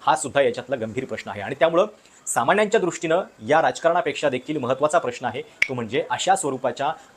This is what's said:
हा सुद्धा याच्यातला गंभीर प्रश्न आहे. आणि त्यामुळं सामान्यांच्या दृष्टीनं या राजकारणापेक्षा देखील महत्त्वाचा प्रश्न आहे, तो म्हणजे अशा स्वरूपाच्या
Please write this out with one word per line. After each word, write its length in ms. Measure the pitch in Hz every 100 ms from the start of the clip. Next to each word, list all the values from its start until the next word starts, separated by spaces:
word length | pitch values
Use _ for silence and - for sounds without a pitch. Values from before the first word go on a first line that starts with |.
हा 140 | - 156
सुद्धा 260 | 143 143
याच्यातला 340 | 131 117 120 131
गंभीर 300 | 110 110 131
प्रश्न 260 | 110 113
आहे. 100 | 98
आणि 140 | 101 135
त्यामुळं 260 | 165 170 214 - _ - -
सामान्यांच्या 520 | - 120 190 214 220
दृष्टीनं 420 | 180 160 165 165 - - 110
या 140 | 151
राजकारणापेक्षा 680 | 147 131 165 175 160 139 151
देखील 280 | 127 - 151
महत्त्वाचा 420 | 120 131 151 151
प्रश्न 260 | 127 120 123
आहे, 160 | 117
तो 320 | - - -
म्हणजे 320 | 127 113 135 -
अशा 260 | 123 - 190
स्वरूपाच्या 580 | 151 131 127 117 139 160 -